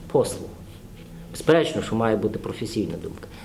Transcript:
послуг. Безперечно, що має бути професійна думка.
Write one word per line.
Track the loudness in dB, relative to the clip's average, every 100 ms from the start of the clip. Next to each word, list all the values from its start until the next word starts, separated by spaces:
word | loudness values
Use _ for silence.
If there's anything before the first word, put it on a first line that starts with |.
| 2
послуг. | 4 4 0 -8 -12 -16 -16 -16 -16 -16 -14 -12 -2
Безперечно, | 6 6 6 0
що | 0 2
має | 4 4
бути | 2 -2
професійна | -6 -6 -4 -2 -2 -4
думка. | -8 -10 -14 -14